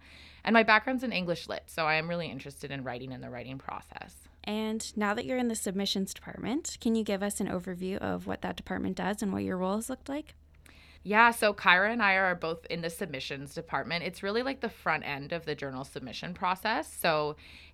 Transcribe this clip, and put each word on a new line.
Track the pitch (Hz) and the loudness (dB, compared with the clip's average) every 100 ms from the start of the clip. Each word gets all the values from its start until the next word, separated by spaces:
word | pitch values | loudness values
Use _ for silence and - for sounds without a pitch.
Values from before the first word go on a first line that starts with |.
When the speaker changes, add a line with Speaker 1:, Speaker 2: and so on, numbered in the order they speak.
| - - - - 190 | -16 -20 -20 -2 6
Speaker 1:
And | |
my | 226 | 6
background's | 226 214 262 262 | 8 6 6 -2
in | 247 | -2
English | 185 175 165 - | -2 0 -2 -2
Lit, | 95 - | -8 -6
so | - 156 | -2 2
I | 156 | 2
am | 165 | 0
really | 170 160 | -4 -4
interested | 135 139 - 143 | -8 -12 -12 -8
in | 139 | -6
writing | 127 123 131 | -6 -8 -8
and | 127 | -10
the | 127 | -10
writing | 123 120 135 | -10 -10 -10
process. | - - - - - - - - | -10 -10 -12 -14 -14 -18 -20 -12
Speaker 2:
And | - 214 220 220 - - | -4 -2 -2 -4 -4 -2
now | 208 | 0
that | 214 185 | 0 0
you're | 254 | 0
in | 240 | 0
the | 220 | 0
submissions | 214 190 196 196 196 | -2 0 0 0 -2
department, | - - 190 190 285 - - | -6 -12 -6 -2 -2 -4 -2
can | 240 226 | 0 2
you | 214 | 2
give | 190 | 0
us | 202 - | 0 -2
an | 196 | -2
overview | 180 185 180 185 196 | -2 -4 -6 -4 -2
of | 190 180 185 | -2 -2 -4
what | 190 | -4
that | 185 180 | -4 -6
department | - 190 190 190 | -6 -4 -2 -2
does | 180 208 | -2 -2
and | 202 | -2
what | 196 | -2
your | 196 185 | -2 0
role | 185 208 | 0 -2
has | 233 | -4
looked | 262 - | -10 -8
like? | 285 311 - - - - - - - 180 | -8 -8 -18 -20 -20 -20 -20 -20 -12 2
Speaker 1:
Yeah, | 208 233 | 8 8
so | 226 214 | 8 2
Kyra | 208 196 180 208 | 6 8 8 6
and | 240 | 4
I | 202 190 | 4 6
are | 185 175 | 4 2
both | 160 160 - | -2 -4 -4
in | 170 | -4
the | 165 | -4
submissions | 170 180 135 - 139 143 | -4 -6 -6 -6 -8 -8
department. | - 165 147 127 170 | -10 -4 -4 -2 -2
It's | 160 180 | -4 -4
really, | 196 220 | -2 -2
like, | 254 269 | -2 -4
the | 226 | -6
front | - 175 156 - | -4 0 0 -2
end | 139 147 | -6 -6
of | 170 160 | -6 -4
the | 147 | -4
journal | 139 131 135 | -4 -6 -8
submission | 143 131 - 160 | -10 -10 -8 -8
process. | 180 185 180 214 254 - | -4 -2 0 0 -2 -4
So | - 180 156 151 151 - - - | 0 2 4 2 -4 -14 -20 -14